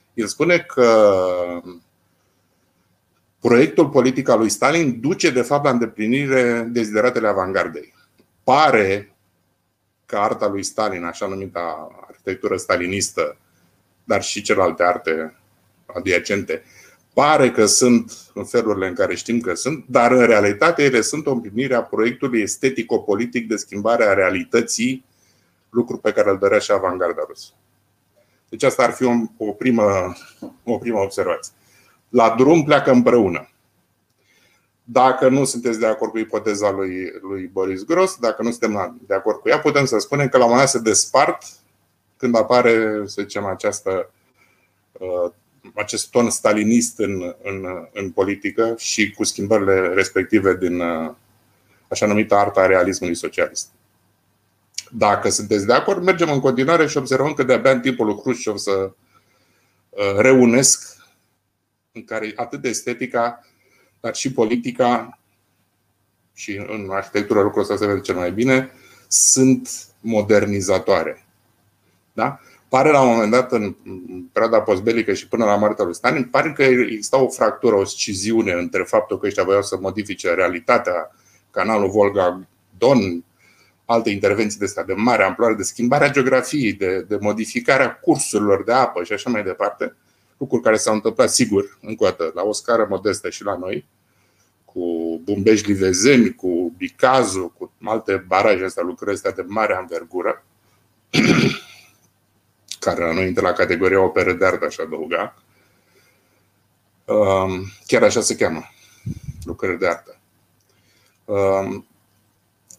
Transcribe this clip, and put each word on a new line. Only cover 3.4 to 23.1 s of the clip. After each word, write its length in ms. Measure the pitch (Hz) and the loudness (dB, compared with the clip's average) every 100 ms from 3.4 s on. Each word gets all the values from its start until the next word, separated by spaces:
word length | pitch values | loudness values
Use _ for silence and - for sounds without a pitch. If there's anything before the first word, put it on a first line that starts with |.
| - 240 160 - 139 | 4 4 6 4 2
politic 400 | 135 123 131 135 | 4 2 0 2
al 100 | 113 | 2
lui 100 | 110 | 2
Stalin 520 | - 131 170 147 113 | 0 0 2 0 -2
duce, 300 | 139 190 170 | -4 0 0
de 120 | 123 | 0
fapt, 220 | 117 143 | 0 0
la 60 | 143 | 2
îndeplinire 960 | 120 113 - 107 135 139 131 120 117 117 | 0 -2 -4 -2 -2 0 2 2 0 -4
dezideratele 580 | 120 107 107 104 117 110 | -4 -2 0 0 0 0
avangardei. 640 | 98 92 95 85 80 - _ _ _ _ _ | 0 -2 -2 -4 -8 -16 _ _ _ _ _
Pare 720 | - 139 151 117 95 101 - _ _ _ _ _ _ _ _ _ - | 2 4 4 4 2 -2 -6 _ _ _ _ _ _ _ _ _ -8
că 100 | 104 | -2
arta 320 | 107 - 104 | -2 0 -2
lui 140 | 98 | -4
Stalin, 420 | 90 - 107 92 | -6 -4 -4 -4
așa 220 | 85 - 101 | -10 -8 -8
numita 640 | 98 95 87 85 78 80 - - | -8 -8 -8 -6 -8 -14 -20 -20
arhitectură 480 | _ 98 92 104 92 | _ -10 -6 -4 -4
stalinistă, 800 | - 90 90 98 - - 76 - _ _ _ _ _ _ | -2 -2 -2 -4 -4 -4 -4 -8 _ _ _ _ _ _
dar 180 | - 101 | -4 -2
și 200 | - 104 | -2 -4
celelalte 400 | 104 98 90 85 | 0 2 2 2
arte 540 | 87 - - 80 80 - _ _ _ _ - | 0 0 -4 -6 -8 -14 _ _ _ _ -14
adiacente, 680 | 87 92 87 - 101 87 80 - _ - _ _ | -8 -2 -2 -2 -4 -4 -8 -12 _ -20 _ _
pare 360 | - 147 147 123 | 2 4 4 4
că 160 | 117 104 | 4 2
sunt 460 | - 123 117 - - - | 4 4 4 2 -12 -16
în 100 | 104 | -12
felurile 420 | 95 120 107 98 95 | -4 -2 0 -2 -4
în 60 | |
care 200 | 87 92 | -2 -2
știm 260 | 87 - 120 | -2 -4 -4
că 140 | 95 | -4
sunt, 300 | 82 135 156 - | -4 -6 -8 0
dar 240 | 123 120 | 2 4
în 140 | 127 117 | 6 6
realitate 560 | 104 104 101 160 165 | 6 4 2 2 4
ele 180 | 139 120 | 2 2
sunt 260 | - 151 147 | 0 -4 -4
o 40 | |
împlinire 440 | 123 110 107 135 | -4 -4 -6 -2
a 80 | 120 | -2
proiectului 580 | - 107 113 139 135 117 | -2 -2 -2 -2 -2 -2
estetico-politic 1080 | 98 - 135 131 113 117 - | -2 -2 -2 -2 -2 -2 0